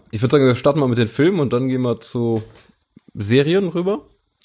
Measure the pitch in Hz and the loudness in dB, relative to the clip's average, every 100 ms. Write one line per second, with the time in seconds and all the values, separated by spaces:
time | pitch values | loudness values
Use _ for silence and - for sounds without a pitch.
0 | _ 107 123 151 131 120 147 131 131 117 | _ -4 2 4 4 2 0 0 0 0
1 | 113 - 165 196 123 120 131 127 123 113 | 0 2 0 2 0 -2 -2 -2 -2 -4
2 | - 123 117 113 110 - _ _ _ _ | -6 -4 -2 -2 -6 -18 _ _ _ _
3 | _ - 101 127 147 190 180 170 180 156 | _ -10 2 2 4 0 -2 -4 -4 -6
4 | - _ _ _ | -8 _ _ _